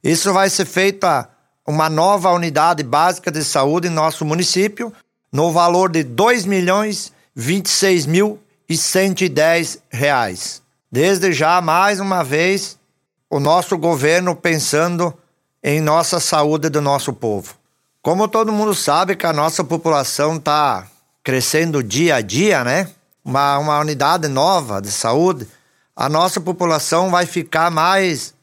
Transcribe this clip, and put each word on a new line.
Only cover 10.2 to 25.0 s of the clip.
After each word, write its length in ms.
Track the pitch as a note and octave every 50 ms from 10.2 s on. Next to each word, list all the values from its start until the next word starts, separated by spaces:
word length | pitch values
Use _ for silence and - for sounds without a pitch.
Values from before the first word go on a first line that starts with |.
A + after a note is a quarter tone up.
| A#2 G2+ F#2 F2 - - - - _ _ _ _ _ _
Desde 400 | - A#2+ D3+ F#3 G3 F#3 F#3 F#3+
já, 280 | E3+ B2+ D#3 D#3 F3 F3+
mais 400 | F3 D#3+ D#3 F3 F#3+ G3+ G#3 F#3
uma 200 | G3 G3 F#3+ F3+
vez, 560 | D#3+ B2+ C#3 D3+ E3+ F#3 G3 G3 G3 - - _ _ _ _ _ _ _ _ _ _ _
o 100 | - C#3+
nosso 380 | C#3+ D3 D#3+ F3+ E3+ - G3
governo 580 | E3+ D#3 E3+ E3 C3+ C3 D3+ E3 F3 F#3 F3+ E3
pensando 840 | - - F3 E3 D#3 - - - D3+ E3 F3 F3 E3 F3 E3+ - _ _ _ _ _ _ _ _ _ -
em 160 | C#3 C#3+ D#3
nossa 400 | D#3 D3+ D3+ E3 D#3+ - F3+ E3+
saúde 500 | - - - D#3 D3 D3+ D#3 D#3 D3 D#3+
do 120 | C#3+ D3+
nosso 320 | D3 C#3 C#3 C3+ - - B2+
povo. 420 | - - A2+ G#2 G2 - - - _ _ _ _ _ _ _ _ _
Como 280 | _ D3+ E3+ F#3+ G#3+
todo 240 | G#3+ G#3+ A3 A3+ A3
mundo 240 | A3 G#3 G#3+ G#3+ G3
sabe 400 | - - - C#3+ D#3+ F#3+ F3+ G3
que 100 | - -
a 60 | E3+
nossa 320 | D#3 D3 D3 D#3+ D#3+ - F3
população 720 | C3 E3 D#3+ E3 E3 D#3 C#3+ C3 - - - C#3+ D#3 D#3+
tá 480 | D#3+ - D3+ D3 D3+ D3 C#3 A2+ F#2 F2+ F#2+ _ _ _ _ _ _ _
crescendo 580 | - C3 C3 A#2+ - - D#3 E3 E3+ D3+ C#3+
dia 340 | B2 G#2 G2 C3 E3+ E3+ D3
a 60 | B2+
dia, 400 | G#2+ F#2+ F#2 C3+ F#3+ G#3+ F#3 C#3
né? 280 | B2 A#2+ C3 F3 G3 - - _ _ _ _ _ _
Uma, 340 | C3+ B2+ C#3 C#3+ C#3+ C#3+
uma 220 | C#3 D3+ D3+ D3 D3
unidade 480 | D3+ D3+ D3+ B2+ C#3 D3 E3+ F3+ D#3
nova 540 | D3 C3+ C3 D3 F3 G3 F3 C#3+ A2+ G#2 G2
de 100 | G2+ G#2
saúde, 560 | G2+ -